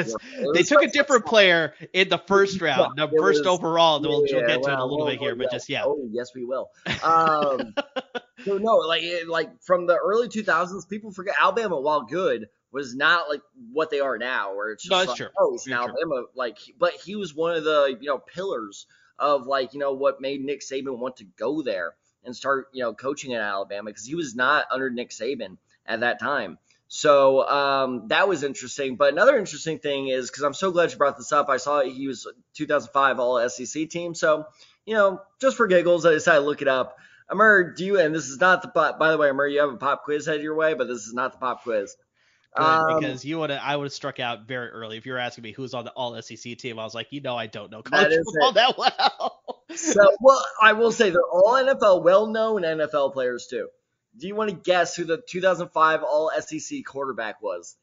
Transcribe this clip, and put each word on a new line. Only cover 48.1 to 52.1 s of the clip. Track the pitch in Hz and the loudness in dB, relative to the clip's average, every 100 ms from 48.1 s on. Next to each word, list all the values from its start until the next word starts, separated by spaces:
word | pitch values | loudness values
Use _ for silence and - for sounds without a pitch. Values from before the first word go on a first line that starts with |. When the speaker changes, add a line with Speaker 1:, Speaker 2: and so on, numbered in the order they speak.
Speaker 2:
That | |
is | 160 | 2
Speaker 1:
football | 147 156 262 | 0 2 4
Speaker 2:
it. | |
Speaker 1:
that | 202 247 - | 4 2 2
well." | - - - - 240 - - | 0 2 0 0 -8 -8 -14
<laughs> | - - 320 | -16 -16 -8
Speaker 2:
So, | 320 202 202 - | 0 6 6 8
well, | 262 262 - - | 6 6 2 4
I | 220 | 6
will | 214 233 | 6 2
say | 220 208 | 4 2
they're | 175 | 2
all | 170 175 208 262 | 2 6 6 6
N | 262 | 2
F | 269 | 4
L, | 214 185 | 4 6
well-known | 165 | 6